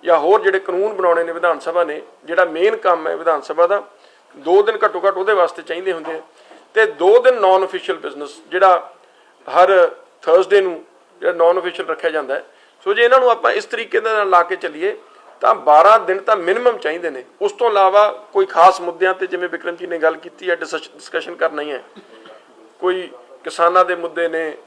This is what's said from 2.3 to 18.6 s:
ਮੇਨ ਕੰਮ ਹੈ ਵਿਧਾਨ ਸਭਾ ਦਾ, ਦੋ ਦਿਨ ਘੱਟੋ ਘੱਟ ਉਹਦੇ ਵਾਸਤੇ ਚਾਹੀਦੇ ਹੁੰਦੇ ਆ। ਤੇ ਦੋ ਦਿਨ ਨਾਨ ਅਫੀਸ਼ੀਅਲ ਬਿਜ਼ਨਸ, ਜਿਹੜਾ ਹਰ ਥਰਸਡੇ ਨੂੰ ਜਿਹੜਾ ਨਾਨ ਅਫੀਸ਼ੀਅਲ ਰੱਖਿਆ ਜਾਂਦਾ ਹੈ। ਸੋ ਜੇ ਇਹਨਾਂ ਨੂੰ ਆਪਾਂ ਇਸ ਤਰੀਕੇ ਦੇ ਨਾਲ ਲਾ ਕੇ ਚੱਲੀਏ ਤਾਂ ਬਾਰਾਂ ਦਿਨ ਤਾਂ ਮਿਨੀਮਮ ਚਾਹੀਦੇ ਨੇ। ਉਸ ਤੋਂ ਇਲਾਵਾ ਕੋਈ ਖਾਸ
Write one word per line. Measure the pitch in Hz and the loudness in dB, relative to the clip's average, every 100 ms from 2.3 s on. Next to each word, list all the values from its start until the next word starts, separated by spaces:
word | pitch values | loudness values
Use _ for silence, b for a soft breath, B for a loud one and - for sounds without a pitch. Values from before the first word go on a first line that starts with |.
| 170 | -2
ਮੇਨ | 175 160 202 220 | -2 0 -2 0
ਕੰਮ | 196 170 160 | -2 -2 -4
ਹੈ | 165 | -4
ਵਿਧਾਨ | 165 151 | -4 -4
ਸਭਾ | - 156 175 | -6 -2 0
ਦਾ, | 202 - _ b b b - | 0 -6 _ b b b -12
ਦੋ | 147 190 | 2 2
ਦਿਨ | 208 214 | 2 2
ਘੱਟੋ | 214 180 196 | 0 0 -4
ਘੱਟ | 190 | -2
ਉਹਦੇ | 196 | -2
ਵਾਸਤੇ | 202 - - | 0 0 -2
ਚਾਹੀਦੇ | 160 165 190 | -12 -8 -6
ਹੁੰਦੇ | 165 160 | -6 -8
ਆ। | 160 - b b b b | -12 -14 b b b b
ਤੇ | 214 220 | 0 0
ਦੋ | - 180 233 | 2 4 6
ਦਿਨ | 254 247 | 4 2
ਨਾਨ | 190 190 | 2 2
ਅਫੀਸ਼ੀਅਲ | 185 180 - 165 | 0 -6 -8 -8
ਬਿਜ਼ਨਸ, | 151 139 143 - _ | -10 -12 -16 -18 _
ਜਿਹੜਾ | 175 190 180 - - b b b b - | 2 4 4 -2 -20 b b b b -2
ਹਰ | 143 185 190 170 - _ _ | 2 4 4 2 -2 _ _
ਥਰਸਡੇ | - 170 185 202 | 2 2 4 2
ਨੂੰ | 190 160 - _ _ _ | 0 -6 -16 _ _ _
ਜਿਹੜਾ | 165 | -6
ਨਾਨ | 170 165 180 | 2 2 2
ਅਫੀਸ਼ੀਅਲ | 175 170 165 | -4 -10 -10
ਰੱਖਿਆ | 156 165 | -6 -4
ਜਾਂਦਾ | 156 131 | -6 -6
ਹੈ। | 139 - b b b | -8 -10 b b b
ਸੋ | 190 | -4
ਜੇ | 208 | 0
ਇਹਨਾਂ | 240 262 | 4 4
ਨੂੰ | 247 | 4
ਆਪਾਂ | 226 233 | 2 0
ਇਸ | 208 | -2
ਤਰੀਕੇ | 214 226 220 233 | -6 -10 -4 -4
ਦੇ | 220 | -2
ਨਾਲ | 214 196 | -2 2
ਲਾ | 180 | 2
ਕੇ | 175 185 | 2 -6
ਚੱਲੀਏ | 175 151 185 - b b b _ | -8 -6 -6 -6 b b b _
ਤਾਂ | 120 | 0
ਬਾਰਾਂ | - 151 151 190 220 | 2 4 6 8 4
ਦਿਨ | 180 190 | 2 -4
ਤਾਂ | 208 214 | -2 -2
ਮਿਨੀਮਮ | 170 220 247 233 | 0 -4 -4 -8
ਚਾਹੀਦੇ | 151 165 170 | -8 -6 -8
ਨੇ। | 131 123 _ | -10 -18 _
ਉਸ | 202 | -8
ਤੋਂ | - 240 | -2 0
ਇਲਾਵਾ | 202 190 202 208 - - | 2 4 4 2 -2 -6
ਕੋਈ | 202 190 | -2 0
ਖਾਸ | 165 | 6